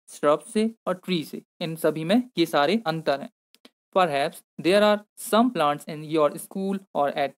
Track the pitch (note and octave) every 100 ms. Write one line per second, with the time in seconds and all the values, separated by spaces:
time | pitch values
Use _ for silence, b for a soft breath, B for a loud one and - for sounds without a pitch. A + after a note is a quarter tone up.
0 | _ - D3 D#3 - G#3+ A3 A3+ - F3+
1 | - F3+ C#3+ - - _ E3+ D#3+ D#3+ D3+
2 | D#3+ A3+ B3 - E3 D#3 D3 A3+ D#3+ D#3+
3 | D#3 C#3 - _ _ _ - _ _ F#3+
4 | F3+ C#3 D3+ - - - D#3+ G3+ G#3 G#3
5 | - - - G#3+ B3 G3+ D3 D3 - D3+
6 | D#3 D#3 D3 D3+ - G3 F#3+ G3 - D#3
7 | C#3+ - C#3